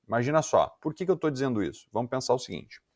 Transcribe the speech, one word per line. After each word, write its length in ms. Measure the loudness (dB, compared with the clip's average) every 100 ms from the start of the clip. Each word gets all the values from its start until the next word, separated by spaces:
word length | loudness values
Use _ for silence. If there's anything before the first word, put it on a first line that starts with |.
| -4
Imagina 360 | -2 2 2
só, 340 | 4 4 2 -2
por 140 | -8
que 140 | -4 -2
que 40 |
eu 60 | 0
tô 140 | 0
dizendo 320 | 0 -2 0
isso? 260 | -2 -6 -8
Vamos 200 | -6 -4
pensar 240 | -4 0 -2
o 40 |
seguinte. 440 | -2 -12 -12 -20 _